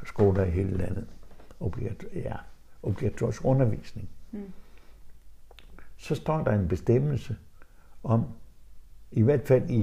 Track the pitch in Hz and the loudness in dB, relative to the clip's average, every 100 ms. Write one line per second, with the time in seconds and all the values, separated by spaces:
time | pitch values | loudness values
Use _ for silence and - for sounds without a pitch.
0 | - - 101 95 90 87 95 92 85 - | -8 4 6 6 4 2 2 0 0 -2
1 | - - - - - - - 85 - - | -4 -12 -14 -16 -16 -6 -4 -2 -4 -6
2 | - 85 - - - - - - - 98 | -6 -6 -4 -6 -10 -18 -18 -8 -4 -2
3 | 120 - 120 113 120 135 123 - - 107 | -2 0 -2 0 2 6 4 2 -6 -8
4 | 110 - - 208 - - - - - - | -8 -10 -10 -10 -10 -12 -14 -18 -18 -16
5 | - - - - - - - - - - | -16 -16 -18 -18 -20 -20 -18 -14 -14 -14
6 | - 151 - 156 - 104 87 90 - 120 | -4 -4 0 0 2 2 2 2 4 4
7 | 147 135 - 104 - - - - - - | 4 -2 -4 -10 -10 -20 -20 -20 -18 -10
8 | - 117 123 - - - - - - - | 2 2 2 -6 -16 -18 -18 -16 -16 -18
9 | - - 113 143 - 127 104 120 | -2 4 6 6 6 4 4 2